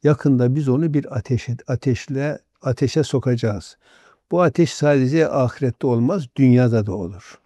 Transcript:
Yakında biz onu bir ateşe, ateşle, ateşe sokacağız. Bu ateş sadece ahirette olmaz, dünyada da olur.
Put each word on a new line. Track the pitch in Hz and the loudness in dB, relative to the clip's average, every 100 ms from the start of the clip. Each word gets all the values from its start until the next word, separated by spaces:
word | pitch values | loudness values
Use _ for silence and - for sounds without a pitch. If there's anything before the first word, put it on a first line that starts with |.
Yakında | 143 151 147 131 123 | 2 0 2 2 2
biz | 135 143 | 0 0
onu | 127 165 | 0 0
bir | 147 135 - | -2 -4 -8
ateşe, | - 127 - 120 - | -4 -4 -4 -10 -6
ateşle, | 123 - 120 - 135 143 147 _ _ | -4 -2 -4 -4 -6 -4 -6 _ _
ateşe | - 127 135 - | -6 -2 -2 0
sokacağız. | 139 135 127 120 117 98 - - _ _ _ _ _ | -2 -2 -2 -2 -2 -6 -10 -20 _ _ _ _ _
Bu | 175 | 0
ateş | 180 - 170 | 0 2 0
sadece | - 147 143 127 156 156 | 2 2 2 2 2 2
ahirette | 139 123 - 131 117 139 | 2 -2 -2 -4 -2 -2
olmaz, | 117 123 196 135 - | 0 0 -2 -6 2
dünyada | 131 123 123 113 107 | 4 6 4 0 -2
da | |
olur. | 98 87 95 - - | -6 -8 -12 -20 -20